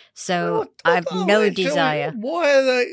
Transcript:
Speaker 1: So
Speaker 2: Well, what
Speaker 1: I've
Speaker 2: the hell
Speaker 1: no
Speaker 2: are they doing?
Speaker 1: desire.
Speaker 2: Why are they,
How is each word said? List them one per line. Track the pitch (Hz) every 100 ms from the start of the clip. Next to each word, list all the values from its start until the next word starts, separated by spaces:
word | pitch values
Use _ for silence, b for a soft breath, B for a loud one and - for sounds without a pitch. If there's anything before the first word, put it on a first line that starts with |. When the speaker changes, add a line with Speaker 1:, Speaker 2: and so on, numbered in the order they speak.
| B
Speaker 1:
So | - - 175 170
Speaker 2:
Well, | 170
what | - -
Speaker 1:
I've | - 190 170
Speaker 2:
the |
hell | 185 185
Speaker 1:
no | 214
Speaker 2:
are |
they | 208
doing? | 190 185
Speaker 1:
desire. | 175 156 151 143
Speaker 2:
Why | 233 240 339 294
are | 277
they, | 262 247 247